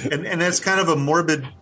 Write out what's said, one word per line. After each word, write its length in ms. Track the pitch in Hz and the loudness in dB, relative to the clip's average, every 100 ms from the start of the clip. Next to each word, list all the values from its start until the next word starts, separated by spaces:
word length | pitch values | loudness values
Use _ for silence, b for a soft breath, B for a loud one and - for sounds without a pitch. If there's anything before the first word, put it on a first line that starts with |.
| 143 | -6
And, 140 | 147 196 | -6 -4
and 160 | 170 | -2
that's 180 | 175 175 | 0 0
kind 200 | 196 190 | 0 0
of 100 | 170 | 2
a 60 | 147 | 2
morbid 520 | 139 165 160 151 127 - | 2 2 2 0 -4 -16